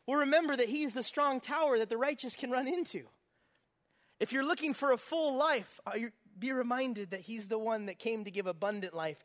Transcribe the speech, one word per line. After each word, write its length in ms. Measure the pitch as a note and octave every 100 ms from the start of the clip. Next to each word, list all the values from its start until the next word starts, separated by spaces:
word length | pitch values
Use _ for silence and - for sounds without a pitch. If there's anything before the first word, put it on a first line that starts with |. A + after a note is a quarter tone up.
| -
well, 140 | C#4+
remember 360 | C#4 D4+ D#4+ C4+
that 120 | A#3
he's 260 | D4 D4
the 100 | A3+
strong 360 | A3+ - C#4+ C4
tower 380 | - C#4+ D4+ A#3
that 100 | G#3+
the 80 | A#3
righteous 380 | C#4 D4 B3+ -
can 160 | B3
run 160 | B3+ B3
into. 360 | F4 E4+ F3+ A#2+ _ _ _ _ _ _ _ _ _ _ -
If 120 | G#3
you're 140 | C4+ C#4
looking 280 | F4 D#4
for 180 | B3+ C#4+
a 60 | B3
full 400 | - E4 D4+ C4
life, 420 | D4+ C4+ F#3+ - -
uh, 120 | G#3
you, 140 | A#3 - _ F#3
be 140 | A#3+
reminded 600 | C4 A#3+ B3 C4 G#3+ G3
that 100 | F#3+
he's 260 | F3+ A3+ G3
the 100 | A3
one 300 | A3 A3 G3+
that 100 | F3
came 240 | A3 A3
to 80 | G3+
give 140 | F#3+ F#3
abundant 480 | E3+ G3+ G#3 F#3
life 240 | E3 D#3+ D3